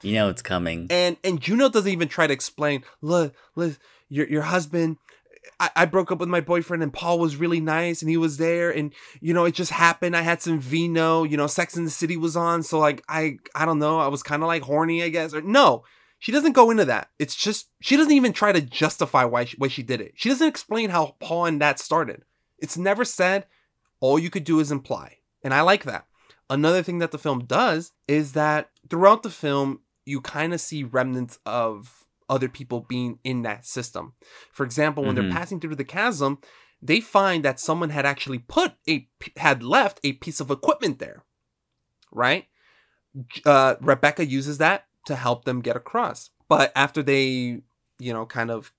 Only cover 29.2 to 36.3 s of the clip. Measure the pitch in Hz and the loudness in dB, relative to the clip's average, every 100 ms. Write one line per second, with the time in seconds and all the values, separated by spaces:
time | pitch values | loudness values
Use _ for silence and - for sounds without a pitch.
29.2 | 220 - 147 139 139 - _ _ 135 139 | 0 -6 -2 0 -2 -6 _ _ -10 -8
30.2 | - 147 165 170 - 151 123 127 127 127 | -6 -6 -4 -4 -6 -8 -4 -2 0 -2
31.2 | 120 - - 120 113 104 110 _ _ _ | -6 -10 -6 -2 -2 -6 -16 _ _ _
32.2 | - 131 127 - 131 120 - 123 123 117 | -4 -2 -2 -8 -8 -8 -6 -6 -6 -6
33.2 | 135 123 117 104 - - - 90 - - | -6 -4 -4 -8 -10 -10 -10 -10 -14 -18
34.2 | _ - - - 127 120 151 147 135 127 | _ -20 -12 -8 -4 0 0 0 -2 0
35.2 | 95 90 175 180 160 143 131 180 233 160 | -2 -4 -6 -8 -8 -8 -8 -4 -2 0
36.2 | 139 | -2